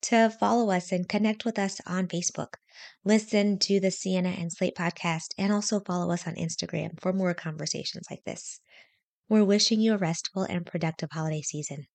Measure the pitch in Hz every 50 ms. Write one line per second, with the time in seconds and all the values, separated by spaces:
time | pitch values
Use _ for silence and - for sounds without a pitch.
0 | - - 240 226 226 220 220 - 208 202 220 240 233 208 185 180 - - 190 180
1 | 180 - - 208 208 214 220 214 - 233 220 - 196 196 - - - - 175 185
2 | 190 175 - 170 175 - - - 151 - - - _ _ - - - - - _
3 | _ 190 214 220 214 - - 208 202 208 202 190 - - 196 196 190 190 180 -
4 | - 185 185 185 180 180 185 - 170 170 165 - 185 180 - - 175 170 - -
5 | - 175 165 160 - - - - 196 202 208 208 208 - 220 202 202 - 180 180
6 | 175 175 170 175 - 170 170 - 170 165 165 - - 170 - 165 160 165 165 -
7 | - 185 185 190 190 180 175 175 - 165 156 156 151 156 - - - - - 175
8 | - - - - _ - - - - - - - _ _ - - - _ _ _
9 | _ _ _ _ _ _ 214 214 208 190 202 208 - - 226 220 220 226 220 202
10 | 190 160 170 - - - _ 190 190 - - 175 170 - - 175 170 160 160 -
11 | - 151 - 165 156 160 156 156 147 - - 147 147 - 151 147 143 _ _